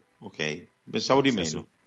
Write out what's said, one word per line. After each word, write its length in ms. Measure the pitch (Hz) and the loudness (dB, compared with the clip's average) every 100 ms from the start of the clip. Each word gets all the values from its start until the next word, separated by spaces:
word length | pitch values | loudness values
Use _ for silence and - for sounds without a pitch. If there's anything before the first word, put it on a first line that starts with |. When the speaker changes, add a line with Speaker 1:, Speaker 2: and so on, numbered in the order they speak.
| _ _ | _ _
Speaker 1:
ok. 480 | 107 - 76 76 - _ - | -14 -6 -4 -6 -10 _ -8
Pensavo 320 | 117 - 131 | -4 2 4
di 80 | 135 | 4
Speaker 2:
Sì, 60 | 113 | 2
Speaker 1:
meno, 120 | 80 | -2
Speaker 2:
sì. 100 | 82 87 _ | -4 -10 _